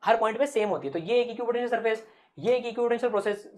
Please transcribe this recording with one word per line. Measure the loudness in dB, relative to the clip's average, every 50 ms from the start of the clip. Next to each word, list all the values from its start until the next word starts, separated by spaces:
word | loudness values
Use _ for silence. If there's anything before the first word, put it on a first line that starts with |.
| 2
हर | 2 4
पॉइंट | 4 4 0 2 0
पे | -2
सेम | 0 2 0 0 0
होती | 0 -2 -4
है। | -4 -6
तो | -4
ये | -2 2 2 2
एक | 2 0
इक्विपोटेंशियल | -4 -4 -2 -2 -2 -2 0 -2
सरफेस, | -2 0 0 0 -2 -2 -6 -16 -20 _ _ _ _
ये | -4 2 2 2
एक | 2 2
इक्विपोटेंशियल | -2 -2 0 0 2 2 0 0 0
प्रोसेस | 0 0 0 0 -2 -4 -8 -16 -4